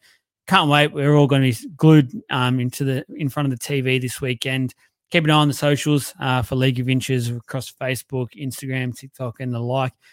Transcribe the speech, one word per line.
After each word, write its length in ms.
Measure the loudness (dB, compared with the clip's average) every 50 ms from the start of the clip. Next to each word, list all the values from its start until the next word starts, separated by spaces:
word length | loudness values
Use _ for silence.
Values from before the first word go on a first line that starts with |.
| _ _ _ _ _ _ _ _ _ 0
can't 200 | 2 2 4 4
wait. 240 | 4 4 4 2
We're 220 | 0 0 2 4 6
all 140 | 6 6 4
gonna 160 | 4 2 2
be 120 | 2 0 -2 -8 -14 -2
glued, 360 | 4 6 8 8 8 6 4 -4 -12 -8 -4
um, 300 | -2 0 0 0 0 0
into 240 | -2 -4 -4 -4
the, 220 | -2 -2 -2 -4 -6 -8 -8
in 140 | -6 -6 -4
front 180 | -4 -4 -4
of 100 | -4 -4
the 80 | -6 -6
T 180 | -4 -4 -2
V 180 | 0 0 0 0
this 200 | 0 -4 -6 -6
weekend. 540 | -6 -6 -6 -4 -4 -4 -2 -2 -4 -4 -6 _ _ _ _ _ _ _
Keep 140 | -2 0 2
an 40 | 4
eye 40 | 4
on 120 | 4 4
the 80 | 2 0
socials, 580 | 0 0 0 0 0 0 0 0 0 -2 -4 -8 -6
uh, 240 | -2 -2 0 0
for 140 | -2 -2 -2
League 240 | 0 0 0 0 0
of 80 | -2 -2
Inches 420 | -2 -2 -2 -2 -2 -2 -2 -4
across 400 | -6 -8 -10 -10 -10 -10 -10 -12
Facebook, 600 | -12 _ -6 -6 -6 -8 -8 _ -8 -8 -8 -8 -10
Instagram, 640 | -12 -12 -10 -10 -10 -10 -8 -6 -6 -6 -6 -8 -12
TikTok, 400 | -18 -20 _ -12 -12 -10 -10 -10
and 160 | -8 -8 -6
the 60 | -6
like. 320 | -4 -4 -2 -2 -2 -4
If 160 | -6 _ _ _